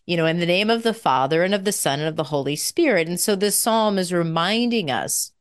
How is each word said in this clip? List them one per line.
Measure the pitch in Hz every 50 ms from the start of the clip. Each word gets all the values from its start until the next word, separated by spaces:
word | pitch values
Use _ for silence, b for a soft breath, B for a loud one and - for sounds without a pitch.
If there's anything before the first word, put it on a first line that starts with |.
| b
you | - 175
know, | 165 160
in | 160 160 175
the | 175
name | 170 175 185 208 214
of | 233 233 226
the | 233 214
Father | - - - 131 131 131 139 160 160 175
and | 185 202
of | 202 190
the | 208 202
Son | - - 156 139 143
and | 151 160
of | 160
the | 160 156
Holy | 147 151 143 135 139 147
Spirit. | 151 - - - - 339 294 226 175 165 165
And | 175 180
so | - - 208
this | 196 202 208 190 -
psalm | - 240 220 226 220 214 202 190
is | 185 170 180
reminding | 175 170 165 160 160 165 185 214 226 240 240 233 226 185 143
us | 127 104 69 - - - - - _ _